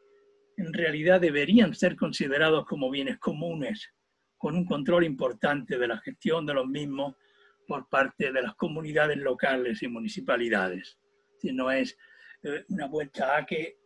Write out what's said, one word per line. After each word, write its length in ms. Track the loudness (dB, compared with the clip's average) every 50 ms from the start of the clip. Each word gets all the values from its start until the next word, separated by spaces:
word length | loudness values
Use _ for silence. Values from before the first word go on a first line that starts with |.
| _ _ _ _ _ _ _ _ _ _ -10
en 160 | -8 -8 -6 -2
realidad 460 | -2 0 0 0 2 4 6 6 6
deberían 520 | 6 4 2 2 2 6 8 8 8 6 4
ser 220 | 2 0 0 2
considerados 680 | 0 -2 -2 -2 -2 -2 0 2 2 4 4 4 2 0
como 240 | -2 -6 -4 -4 -4
bienes 280 | -2 -4 -4 -4 -6
comunes, 720 | -4 -4 -6 -4 -4 -6 -6 -4 -4 -4 -6 -6 -8 -10 -18 _ _ _ _ _ _ _ _ _
con 180 | -8 -6 -2 0
un 100 | 0 0
control 380 | 0 -2 -2 2 4 4 4 4
importante 760 | 2 0 -2 -2 -2 -2 0 0 0 0 0 -2 -4 -2
de 100 | 0 0
la 100 | 0 -2 -4
gestión 460 | -8 -12 -10 -4 -2 0 0 0 -2
de 80 | -2 -2
los 140 | -2 -2
mismos 480 | -2 -4 -4 -4 -4 -4 -4 -6 -6 -8 _ _ _ _ _ _ _ _ _ _
por 220 | -8 -8 -8 -6 0
parte 420 | 2 2 2 2 0 -4 -4 -2
de 100 | 0 -2
las 140 | -2 -2 -4
comunidades 640 | -4 -4 -4 -4 -6 -6 0 2 2 2 2 2
locales 640 | 0 0 -2 -2 0 0 0 2 2 0 -2 -2 -4 -4
y 40 |
municipalidades. 1080 | -6 -6 -6 -6 -6 -6 -4 -2 0 0 2 2 2 2 2 2 0 -4 -6 -10 -14 -20 _ _ _ _ _ _ _ _ _
Si 120 | -6 -4
no 200 | -2 -2 0 0
es, 260 | 2 0 0 -2 -6 _ -20 -20 -20 -20 -20 -20 -18 _ -8
eh, 220 | -8 -8 -6 -6 -6
una 180 | -6 -6 -6
vuelta 500 | -4 -4 -4 -6 -6 -4 -4 0 0 0
a 80 | 0 0
que 340 | -2 -4 -6 -6 -6 -10 _ _